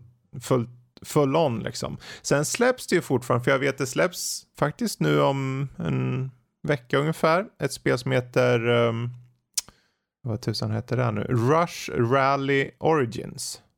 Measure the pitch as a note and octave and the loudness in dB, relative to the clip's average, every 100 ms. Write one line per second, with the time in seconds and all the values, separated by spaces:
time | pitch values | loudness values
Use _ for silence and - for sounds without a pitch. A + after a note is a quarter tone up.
0 | - _ _ B2+ - C3 A#2+ - _ _ | -10 _ _ -16 -2 0 0 -8 _ _
1 | - D#3 C#3 D3+ D3+ A2+ G#2+ - - - | -4 0 2 2 2 0 -6 -6 -8 -10
2 | - - - C#3+ D3+ - B3 B3+ - F3 | -12 -12 -2 0 0 0 0 0 0 0
3 | - B2+ - B2+ B2+ C3+ C#3 C3 C3 D3 | 2 0 2 0 2 2 2 -2 -2 0
4 | F3 - - - - - D3 - A3+ - | 0 0 -8 -8 -12 -2 -2 0 -6 0
5 | D#3 D3 C#3+ C#3 C3+ C3+ C3+ - E3 C3+ | 2 4 4 2 -2 -4 -6 -6 -4 -2
6 | B2+ C3 C3 - _ _ D3+ D3 - C3+ | -2 -2 -6 -10 _ _ -2 -2 0 0
7 | D3+ D#3 D#3+ E3+ A3+ - D3 - C#3+ C3 | 2 2 2 2 0 -6 -6 -4 0 0
8 | C3 C3 B2 - B2 A#2+ A#2 A#2+ A#2 A2+ | 2 0 2 2 4 4 4 4 2 0
9 | A#2+ B2 - _ _ - - _ _ _ | -4 -8 -18 _ _ -10 -10 _ _ _
10 | _ _ A#2+ A2 - A2 A2 A2 - B2 | _ _ -8 -4 -4 -4 -4 -4 -4 -2
11 | A#2+ G#2+ - B2 A#2+ D#3+ E3+ - - - | -2 -2 -2 0 2 2 0 -4 -6 0
12 | A#2 C3+ C3+ C#3 C#3 C#3 C3+ - D3+ D#3+ | 2 4 4 2 2 0 0 -2 0 2
13 | A#2 - - B2+ - - _ | 0 -4 -10 -10 -12 -12 _